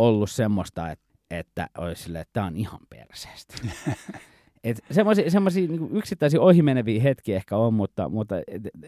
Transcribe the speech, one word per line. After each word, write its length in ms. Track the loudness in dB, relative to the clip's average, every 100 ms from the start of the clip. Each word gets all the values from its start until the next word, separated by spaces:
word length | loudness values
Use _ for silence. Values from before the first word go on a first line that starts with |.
| 4
ollut 220 | 4 0
semmoista, 600 | -2 0 0 -4 -8 -10
et-, 100 | -12 _ _ -12
että 360 | -12 -10 -10 -10 -8
olisi 240 | -8 -8
silleen, 200 | -10 -12
että 100 | -6
tää 120 | -4
on 120 | -4 -4
ihan 240 | -8 -8 _
perseestä. 640 | -20 -20 -20 -18 -20 -18 -12 -10 -8 -8 -8 -10
<laughs> 500 | -18 -20 _ _ _
Et 200 | -6 -6 -2
semmosia, 400 | 0 4 2 4
semmosia 380 | 2 2 0 -2
niinku 200 | -4 -4
yksittäisiä 480 | -6 -6 -2 2 6
ohimeneviä 640 | 8 8 6 2 0 2
hetkiä 340 | 2 0 -2 -4
ehkä 200 | -2 0
on, 180 | 2
mutta, 340 | 2 -2 -4 -4
mutta 280 | -4 -4 -6 -6
et, 160 | -10 -12 -14